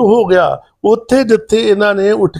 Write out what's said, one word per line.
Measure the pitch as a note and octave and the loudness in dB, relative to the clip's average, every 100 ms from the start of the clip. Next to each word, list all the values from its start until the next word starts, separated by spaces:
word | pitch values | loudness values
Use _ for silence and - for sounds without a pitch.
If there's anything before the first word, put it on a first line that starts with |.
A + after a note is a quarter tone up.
ਹੋ | G#3+ A#3 F#3+ | 0 2 2
ਗਿਆ। | F#3 D3+ C3 - _ | 0 0 -4 -12 _
ਉੱਥੇ | G3+ A3+ - B3+ | -2 -2 0 -2
ਜਿੱਥੇ | A#3+ A3 A3 G#3+ A3+ | 0 -2 0 -2 0
ਇਹਨਾਂ | G3+ G#3 G3 | 0 0 0
ਨੇ | G3 | -2
ਉੱਠ | G#3+ F#3 | 0 -2